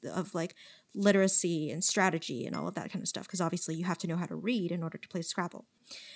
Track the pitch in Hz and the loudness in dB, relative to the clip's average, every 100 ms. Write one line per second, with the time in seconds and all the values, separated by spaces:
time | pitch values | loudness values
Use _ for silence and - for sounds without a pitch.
0 | - 180 - 170 165 - - - _ 202 | -4 -4 -4 -4 -4 -8 -20 -20 _ 2
1 | 202 196 190 - 175 165 151 151 - 208 | 6 8 8 6 4 2 -2 0 0 4
2 | 185 160 - 127 131 - 170 - - 190 | 4 2 -2 -6 -4 -4 -4 -6 -8 -6
3 | - - - 185 165 180 - 160 180 170 | -4 -6 -6 -2 0 0 -2 -2 -2 -2
4 | 170 170 180 160 196 220 170 175 160 - | -2 -4 -4 -4 -2 0 0 -2 -4 -8
5 | - 180 165 - 175 - - _ - - | -8 -6 -4 -4 -4 -6 -20 _ -18 -18
6 | - | -16